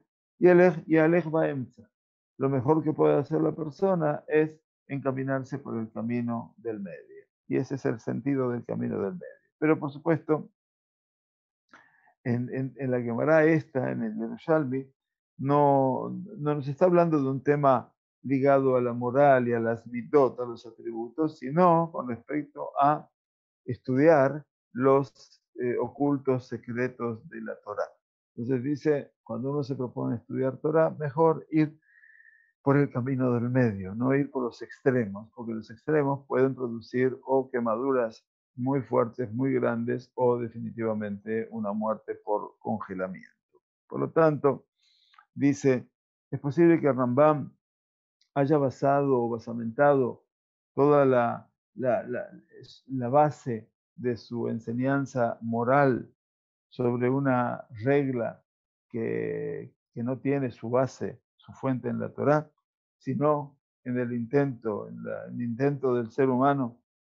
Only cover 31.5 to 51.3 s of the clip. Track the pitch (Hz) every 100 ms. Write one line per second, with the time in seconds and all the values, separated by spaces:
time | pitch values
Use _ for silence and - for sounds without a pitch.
31.5 | 156 151 - _ _ - - - _ _
32.5 | _ 139 139 143 131 123 131 127 120 120
33.5 | 127 120 98 92 107 127 139 139 131 120
34.5 | - 113 - 139 127 104 98 113 - 117
35.5 | 110 113 113 - 151 139 139 - 127 135
36.5 | 127 127 113 110 127 127 117 - 135 131
37.5 | 123 117 110 135 131 113 113 _ _ _
38.5 | - 127 139 113 123 117 117 120 113 135
39.5 | 127 120 117 117 123 123 - 123 120 117
40.5 | 117 113 104 113 107 104 101 110 110 110
41.5 | 113 104 107 107 107 - 107 - 104 92
42.5 | - - 110 - 92 92 80 - _ _
43.5 | _ _ _ _ 135 135 165 160 143 139
44.5 | 123 - _ _ _ _ _ _ - 139
45.5 | 139 139 127 - _ _ _ _ 135 143
46.5 | 143 170 165 143 127 123 123 151 151 123
47.5 | - _ _ _ _ _ _ _ 143 139
48.5 | 151 135 - 139 139 139 127 117 117 120
49.5 | 117 113 113 143 139 120 - _ _ _
50.5 | _ _ - 143 147 135 127 117